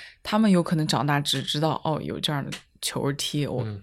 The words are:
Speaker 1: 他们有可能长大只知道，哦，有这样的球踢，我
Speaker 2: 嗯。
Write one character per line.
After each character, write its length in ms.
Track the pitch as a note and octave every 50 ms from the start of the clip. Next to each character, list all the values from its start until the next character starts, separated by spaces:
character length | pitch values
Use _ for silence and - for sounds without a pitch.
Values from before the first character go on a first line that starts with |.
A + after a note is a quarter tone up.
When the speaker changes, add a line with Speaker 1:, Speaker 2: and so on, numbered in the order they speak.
| - - - _ _
Speaker 1:
他 120 | - G#3 G#3+
们 100 | A3 G#3
有 140 | F#3 F3 E3
可 120 | - F3+
能 120 | D#3 D#3
长 180 | D3+ - A#2 B2+
大 140 | D3 D3 C#3+
只 240 | C#3+ - - C3+ -
知 160 | - - D3
道， 200 | D#3+ D#3 C3+ - -
哦， 180 | D#3+ D#3 -
有 180 | - D2 - -
这 140 | D3 - D3+
样 100 | C#3 -
的 60 | C#3 D3 - - _ _ _
球 320 | - - - C#3 - C#3 C#3
踢， 320 | - - - - D3 C#3+
我 180 | A2 - B2 A2+
Speaker 2:
嗯。 160 | A2 G#2 G2